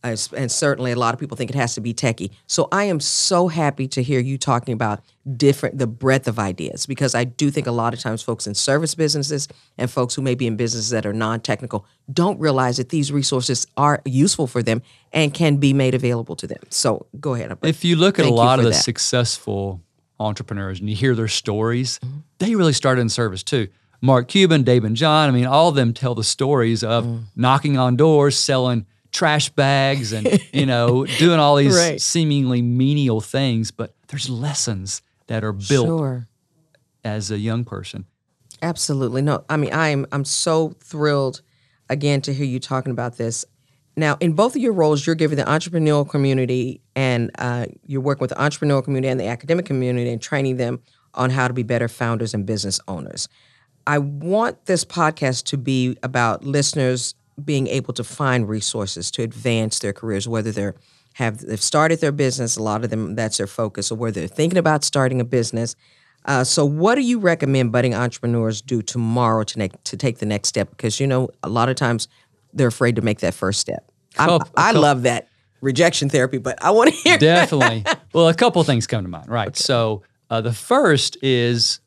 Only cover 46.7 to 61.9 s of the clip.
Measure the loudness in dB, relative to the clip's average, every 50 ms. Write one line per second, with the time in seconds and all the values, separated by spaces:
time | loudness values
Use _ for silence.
46.7 | -6 -10 _ _ _ -2 0 0 0 0 -2 -4 -4 -6 -6 -4 -4 -4 -6 -8
47.7 | -10 -16 _ -8 -8 -4 -2 -2 -2 -2 -2 -6 -2 0 -2 -2 -2 0 0 0
48.7 | 0 0 0 0 -2 -2 0 0 -2 -2 -2 -4 -6 -6 -2 -2 -2 -2 0 -2
49.7 | -2 -2 0 0 0 -2 -2 -2 -4 -6 -6 -4 -4 -2 -2 -2 -2 -2 -2 -4
50.7 | -4 -6 _ _ _ _ _ _ _ -2 0 0 2 0 0 0 0 -2 -4 -2
51.7 | -2 -2 -2 -2 -4 -4 -4 -4 -2 -4 -4 -4 -4 -4 -4 -2 -4 -4 -4 -4
52.7 | -6 -6 -8 -8 -10 -10 -10 -12 -10 -10 -12 -12 _ _ _ _ _ _ _ _
53.7 | _ _ _ -2 0 0 0 -2 -6 -8 -4 -2 0 0 0 0 -4 _ _ -2
54.7 | -2 -2 -2 _ -2 0 0 0 0 0 -2 -2 -2 -2 -4 -6 -6 -6 -2 -2
55.7 | 0 0 0 0 -2 -4 -8 -4 -2 0 2 2 0 -2 -4 -2 -2 0 0 0
56.7 | 0 0 0 0 0 -2 -4 -8 -10 _ _ _ _ -14 -6 -4 -2 -2 -2 -2
57.7 | -2 -4 -4 -4 -8 -8 -8 -10 -6 -4 0 0 2 2 0 -2 -4 -4 -4 -6
58.7 | -4 -4 -6 -6 -6 -8 -10 -10 -6 -6 -6 -6 -6 -6 -2 0 0 0 0 -2
59.7 | -4 -4 -6 -6 -8 -6 -6 -4 -4 -4 -4 -4 -4 -4 -4 -4 -4 -4 -4 -6
60.7 | -6 -10 _ _ _ _ _ _ _ -6 -4 -4 -4 -6 -10 -10 -6 -4 -4 -2
61.7 | 0 2 2 2